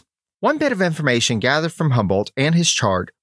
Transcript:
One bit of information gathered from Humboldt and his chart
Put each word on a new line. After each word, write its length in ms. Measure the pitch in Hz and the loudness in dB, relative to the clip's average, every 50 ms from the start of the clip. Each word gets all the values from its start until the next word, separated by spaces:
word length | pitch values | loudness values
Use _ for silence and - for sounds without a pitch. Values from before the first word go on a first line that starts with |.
| - _ _ _ _ _ _ - | -8 _ _ _ _ _ _ -4
One 200 | - 240 302 302 | -2 -2 0 0
bit 120 | 311 277 | 0 -2
of 120 | 247 185 190 | 0 0 0
information 560 | 175 160 156 151 135 123 117 113 - 120 110 | 0 0 -2 0 0 2 2 2 0 -2 0
gathered 340 | 95 123 139 156 160 165 - | 0 0 0 0 0 -2 -4
from 160 | - 170 151 | -2 0 0
Humboldt 420 | 127 123 104 90 98 98 104 - - - | 2 2 2 2 0 0 -2 -4 -2 -2
and 160 | 135 151 165 | 0 2 2
his 160 | 170 170 165 | 2 2 0
chart 400 | - - - 104 95 90 92 - - _ | 0 0 0 0 0 0 -2 -6 -12 _